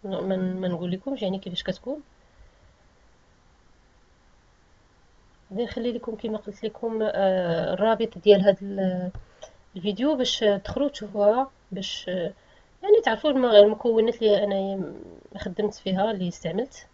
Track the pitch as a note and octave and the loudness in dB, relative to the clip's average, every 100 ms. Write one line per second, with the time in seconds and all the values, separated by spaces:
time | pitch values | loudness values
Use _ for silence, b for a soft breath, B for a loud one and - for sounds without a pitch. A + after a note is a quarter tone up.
0 | G3+ F#3+ F#3+ F#3+ F#3 F#3 F#3 E3+ F3+ F#3+ | -8 -6 -4 -4 -4 -4 -4 -4 -4 -6
1 | C#4 C4+ G3 F#3+ F#3+ F3 - F#3 - D4+ | -6 -6 -6 -6 -8 -10 -8 -10 -8 -12
2 | - _ _ _ - _ _ _ _ _ | -12 _ _ _ -20 _ _ _ _ _
3 | _ _ _ _ _ _ _ _ _ _ | _ _ _ _ _ _ _ _ _ _
4 | _ _ _ _ _ _ _ _ _ _ | _ _ _ _ _ _ _ _ _ _
5 | _ _ _ _ _ G3 A#3+ - A#3 A#3 | _ _ _ _ _ -6 -6 -4 -6 -6
6 | A3+ A3+ A3+ G#3+ G#3 G3+ A3 G#3+ A#3 A3 | -8 -8 -6 -8 -10 -10 -10 -6 -6 -2
7 | G#3+ - F#3+ F#3 F3+ E3 - F#3 G#3+ A3 | -2 0 0 2 0 -2 -2 0 0 2
8 | A3+ F#3 G#3 G3 G3+ F#3+ G3 G3 F#3+ F3+ | -2 -2 6 8 8 2 -2 -4 -2 -2
9 | F3+ - B B B B - F#3+ F3 G3 | -6 -10 B B B B -20 -8 -6 0
10 | C4 D4 B3 - G#3+ G3+ - - C#4+ - | 0 0 -2 2 2 2 -2 -4 -4 -4
11 | G#3 G3+ G3+ A#3 C4 _ _ F#3+ F#3+ - | -10 2 4 4 0 _ _ -10 -8 -10
12 | - F3+ E3 - b b b _ G4 A4 | -6 -4 -6 -10 b b b _ 4 4
13 | A4 A3 D4+ C4+ B3 G#3+ G#3 G#3+ A#3+ A3+ | 6 0 0 2 6 8 8 6 0 2
14 | A3+ A#3+ G#3+ G3+ G#3 G3 F#3+ G3 E3 - | 2 2 2 2 2 -2 -2 -4 -8 -10
15 | - E2+ - - - F3+ G#3 G3+ - F#3+ | -16 -20 -18 -12 -10 -4 -4 -4 -4 0
16 | G#3 G#3 F3+ - E3 E3+ B3 - - | 0 -2 -6 -6 -6 -4 -6 -10 -20